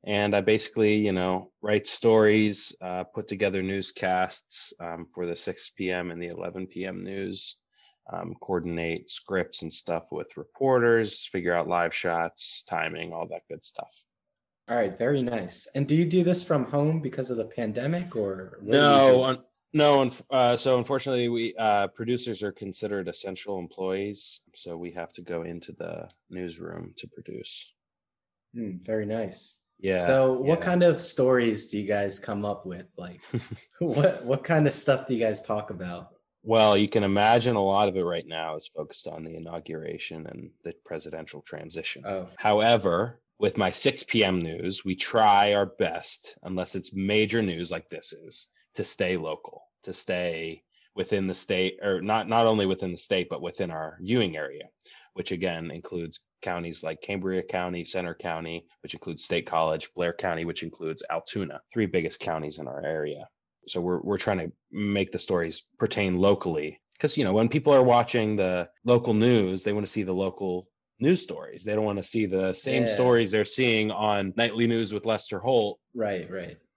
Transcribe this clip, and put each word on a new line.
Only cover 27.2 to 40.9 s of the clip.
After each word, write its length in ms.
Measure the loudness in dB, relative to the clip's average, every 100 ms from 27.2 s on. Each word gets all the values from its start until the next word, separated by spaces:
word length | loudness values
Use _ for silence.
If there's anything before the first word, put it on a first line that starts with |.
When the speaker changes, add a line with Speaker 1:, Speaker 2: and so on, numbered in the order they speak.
| -16 -12 -8 -8 -10 _ _ _ _ _ _ _ _
Speaker 2:
Hmm, 240 | -10 -8 -8
very 240 | -4 -4 -2
nice. 540 | -4 -6 -10 -16 -18 _ _
Speaker 1:
Yeah, 200 | -2 2
Speaker 2:
So 400 | 4 4 4 2
what 200 | 2 2
Speaker 1:
yeah. 60 | 2
Speaker 2:
kind 180 | 6
of 180 | 6 4
stories 680 | -2 2 4 6 4 0 -4
do 80 | -6
you 80 | 0
guys 320 | 0 0 -4
come 280 | -6 -4 -4
up 200 | -6 -8
with? 200 | -12 -14 -16
Like, 240 | -16 -16 -6 -6 -6
Speaker 1:
<laughs> 280 | -16 -18 _
Speaker 2:
what, 440 | 0 4 4 2
what 220 | -2 -2 2
kind 200 | 4 4
of 80 |
stuff 340 | 4 2 2 2
do 60 |
you 120 | 0 0
guys 160 | 0
talk 300 | -4 -4 -4
about? 400 | -10 -10 -10 -14 _ _ _
Speaker 1:
Well, 360 | 2 8 8 8
you 100 | 6
can 160 | 4
imagine 540 | 4 4 6 6 4 2
a 40 |
lot 260 | 4 4 4
of 80 | 2
it 60 |
right 220 | -2 -2 -6
now 300 | -6 -6 -8
is 140 | -10
focused 360 | -12 -10 -10 -12
on 160 | -12 -12
the 100 | -12
inauguration 880 | -12 -12 -10 -10 -8 -10 -10 -10 -12
and 240 | -14 -16 _
the 100 | -14 -14
presidential 560 | -12